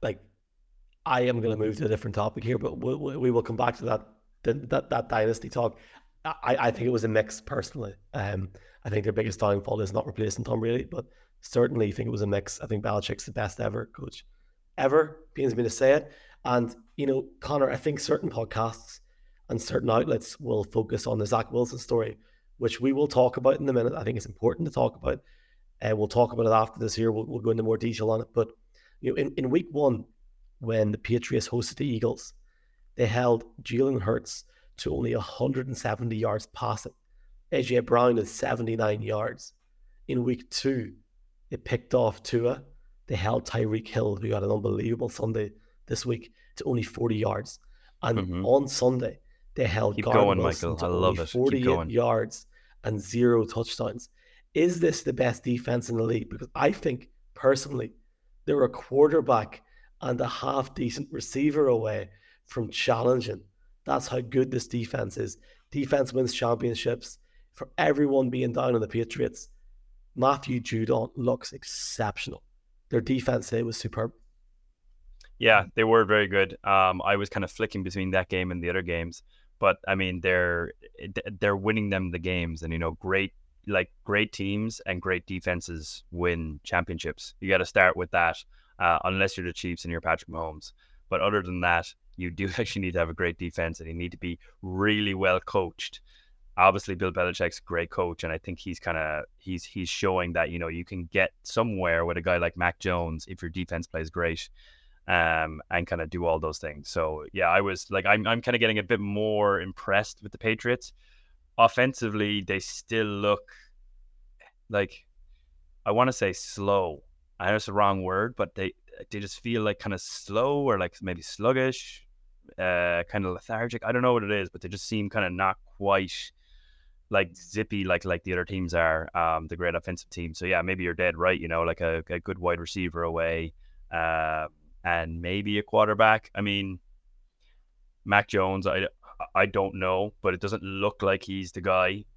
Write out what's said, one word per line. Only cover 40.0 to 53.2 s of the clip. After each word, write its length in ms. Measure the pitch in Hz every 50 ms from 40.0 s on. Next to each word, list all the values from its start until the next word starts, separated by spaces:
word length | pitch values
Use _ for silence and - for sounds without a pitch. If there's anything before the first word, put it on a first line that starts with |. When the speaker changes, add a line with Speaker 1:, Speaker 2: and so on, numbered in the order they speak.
| - -
Speaker 1:
In 160 | 135 127 120
week 240 | 123 123 120 - _
two, 440 | - - - 135 135 127 110 95 - - _ _ _ _ _ _ _ _ _ -
they 80 | - -
picked 360 | - - - 120 - - -
off 280 | 127 120 110 104 - -
Tua. 400 | - - 120 117 120 135 135 - - - - - - - _ _
They 100 | - 127
held 280 | 98 87 107 117 120 120
Tyreek 420 | - - 117 117 107 107 113 110
Hill, 300 | - - 117 117 107 101
who 160 | 95 101 110 107
had 100 | 104 98
an 80 | 101
unbelievable 580 | 107 107 101 107 101 101 110 117 117 - 120 117
Sunday 440 | - - - 113 110 110 104 101 - - _ _ _ _ -
this 200 | - 123 117 -
week, 260 | 127 117 113 - - _ _ _ _ _
to 80 | - -
only 180 | - 131 120 110
forty 340 | - - - 117 120 113
yards. 420 | 107 110 104 101 101 107 - - - _ - - - _ - _ _ -
And 160 | - 117 113
Speaker 2:
Mm-hmm. 280 | 95 90 87 87 95
Speaker 1:
on 220 | 104 123 139 143 135
Sunday, 520 | 139 - 123 127 131 127 127 110 - - _ _ _ _ _ - -
they 120 | - 127
held 300 | 110 85 110 110 104 104
Speaker 2:
Keep 100 | 104 -
Speaker 1:
Gardner 160 | 120 117 110 104
Speaker 2:
going, 160 | 101 98 92
Speaker 1:
Wilson 320 | 90 85 82 - - 85
Speaker 2:
Michael. 80 | 80 78
Speaker 1:
to 60 | 85
Speaker 2:
I 20 | 87
love 160 | 87 87 90 92
Speaker 1:
only 120 | 87 82 82
Speaker 2:
it. 40 |
Keep 60 | 80 -
Speaker 1:
forty-eight 320 | 123 123 135 135 135 123
Speaker 2:
going. 260 | 127 - 87 82 78
Speaker 1:
yards 560 | 113 117 117 117 117 110 113 110 - - - _ _ _ _ _ _ - -
and 140 | - 110 104
zero 460 | 95 92 107 117